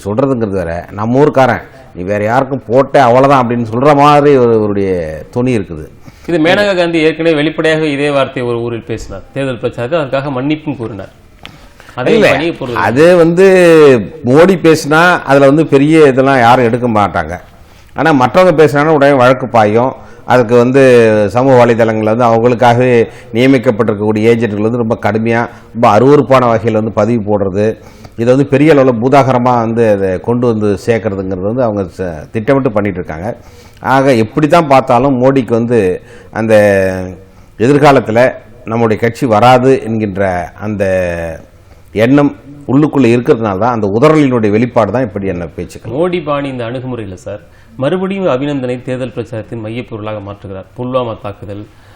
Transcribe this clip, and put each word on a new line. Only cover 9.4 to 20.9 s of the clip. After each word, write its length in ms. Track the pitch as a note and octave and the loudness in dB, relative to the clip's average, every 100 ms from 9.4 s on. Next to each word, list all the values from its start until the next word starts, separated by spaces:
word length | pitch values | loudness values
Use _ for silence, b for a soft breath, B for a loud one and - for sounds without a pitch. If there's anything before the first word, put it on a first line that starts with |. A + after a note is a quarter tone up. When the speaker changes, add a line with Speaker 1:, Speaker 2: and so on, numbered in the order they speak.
| C3+ B2 | -8 -6
Speaker 2:
பிரச்சாரத்தில், 420 | - - A#2+ E3 | -8 -6 -6 -4
அதற்காக 320 | C#3 C3+ C#3 | -4 -6 -6
மன்னிப்பும் 460 | B2+ C#3 D3+ - B2 | -6 -4 -4 -6 -8
கூறினார். 320 | A2 G2+ F#2+ - - _ - B B B B B | -10 -12 -16 -20 -20 _ -20 B B B B B
அதே 180 | B2+ | -2
Speaker 1:
இல்ல, 180 | A3 F3 | 0 0
Speaker 2:
பணியை 200 | C3+ E3 | 0 -4
பொறுத்து 300 | - C3 A2+ | -6 -6 -4
Speaker 1:
அது 340 | F#2+ A#2+ E3 F3+ | -2 2 4 4
வந்து 300 | E3 E3+ G3 F#3+ F3 D#3+ D3 B2 G2+ - | 4 4 4 6 6 6 6 4 0 -6
மோடி 520 | A#2 C3+ F3+ F#3 D#3+ D#3 C#3+ | 0 4 4 4 2 2 0
பேசினா 320 | D#3 F3 E3+ | 2 2 0
அதுல 260 | - C#3 C#3 | 0 4 4
வந்து 220 | D3 D3+ | 4 2
பெரிய 400 | C#3 C#3+ D#3+ D3 | 2 4 4 4
இதெல்லாம் 320 | B2+ C3 C3+ | 4 2 4
யாரும் 260 | A#2 B2 A#2+ | 4 4 2
எடுக்க 220 | A#2+ B2 | 0 -2
மாட்டாங்க. 480 | G#2+ G2 F#2+ D#2 F2 - - b b b | 0 0 -2 -6 -10 -16 -20 b b b
ஆனா 320 | - C#3+ D3 B2 | -4 0 2 2
மற்றவங்க 300 | F3+ F#3 D#3 | 2 2 4
பேசினாலும் 380 | D3+ C#3+ D3+ | 2 2 2
உடனே 240 | D#3 C#3 C#3 | 2 4 4
வழக்கு 320 | B2 C3 B2+ | 4 2 0
பாயும். 440 | A#2 G#2 G#2+ B2+ - B B B | 0 2 2 0 -4 B B B
அதுக்கு 300 | B2+ G#2+ A#2+ | 0 2 2
வந்து 280 | A#2+ C3+ C3+ | 2 4 6